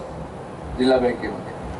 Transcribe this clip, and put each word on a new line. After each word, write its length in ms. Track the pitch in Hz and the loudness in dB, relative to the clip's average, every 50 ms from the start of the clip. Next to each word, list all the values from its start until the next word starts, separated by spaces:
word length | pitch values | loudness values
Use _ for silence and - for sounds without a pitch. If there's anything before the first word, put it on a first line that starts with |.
| - - - - - - - - - - - - - - - 120 | -8 -8 -8 -8 -10 -10 -10 -10 -10 -10 -10 -10 -8 -4 0 4
जिल्हा 200 | 127 131 131 123 | 6 6 8 6
बँकेमध्ये. 560 | 123 120 - - 107 101 - - - - - - - - - | 6 4 2 0 -2 -4 -4 -6 -8 -8 -10 -8 -8 -8 -8